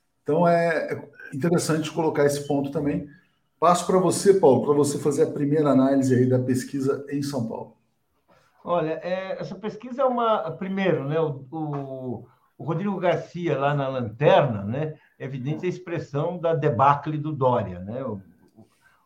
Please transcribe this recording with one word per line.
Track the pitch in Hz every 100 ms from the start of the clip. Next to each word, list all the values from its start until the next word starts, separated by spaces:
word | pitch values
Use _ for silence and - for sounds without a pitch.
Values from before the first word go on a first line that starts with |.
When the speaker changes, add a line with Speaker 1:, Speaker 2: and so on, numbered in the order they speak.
| _ _
Speaker 1:
Então | - 151 170
é, | 170 170 156 -
é | 147 - - -
interessante | 139 170 170 147 156 -
colocar | - 160 151 143
esse | 143 -
ponto | 139 139
também. | 160 143 - - - _ _ _ -
Passo | 165 175 -
pra | 185
você, | 175 127 196
Paulo, | 190 151 117 113
pra |
você | 147 143 -
fazer | 156 143
a | 147
primeira | 143 143 156 147
análise | 131 131 139 127
aí | 123 127
da | 127
pesquisa | 123 120 - 143 131 143 -
em | 143
São | - 139 110
Paulo. | 98 - _ _ _ _ _ _ _ _ _
Speaker 2:
Olha, | - 175 156 160
é, | 180 185 190 -
essa | 151
pesquisa | 185 214 196 254 247
é |
uma, | 262 240 226 214 160
primeiro, | - 190 190 190 135 139
né, | 160
o, | 156 127 -
o, | 160 151 143 135 131 131 113 120 _ _ -
o |
Rodrigo | 139 160 208 180
Garcia | 175 151 - 170 165 135
lá | 139
na | 143 135
Lanterna, | 131 113 110 151 185 135 104
né, | 98 131 151 - _ -
é |
evidente | 131 120 123 156
a | 180
expressão | 180 - 165 - 143 170 175
da | 170
debacle | 160 147 107 139 143 - 151
do | 151
Dória, | 135 127 120 95 90
né, | 95 123
o, | 135 - - _ _ _ - _ _ _